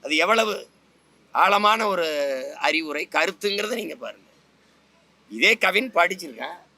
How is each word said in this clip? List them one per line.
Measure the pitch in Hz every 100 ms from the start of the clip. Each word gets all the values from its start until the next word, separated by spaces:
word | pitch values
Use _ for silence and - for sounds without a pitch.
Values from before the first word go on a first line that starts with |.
அது | 135 156
எவ்வளவு | 175 226 220 196 - _ _ _ _ _ _ -
ஆழமான | 180 202 208 220 214
ஒரு | 185 160 151 143 135 135 156 143
அறிவுரை, | 156 160 147 160 151
கருத்துங்கிறத | 170 190 208 202 208 233
நீங்க | 196 127
பாருங்க. | 107 - _ _ _ _ _ _ _ _ _ _ _ 110
இதே | 185 - 185
கவின் | 190 254 190
படிச்சிருக்கான் | 175 185 165 113 135 175 _